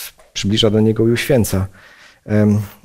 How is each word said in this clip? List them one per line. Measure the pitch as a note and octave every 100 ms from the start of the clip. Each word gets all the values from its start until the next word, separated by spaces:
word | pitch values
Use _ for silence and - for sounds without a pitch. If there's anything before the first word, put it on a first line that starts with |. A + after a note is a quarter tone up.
| - - _
przybliża | - G2 G#2+ A2
do | G#2+
Niego | A2 A2 A#2
i |
uświęca. | A#2 - C3+ G2+ F#2+ F#2+ - - - - _ -
Em, | G#2 G#2 G#2 G2+ -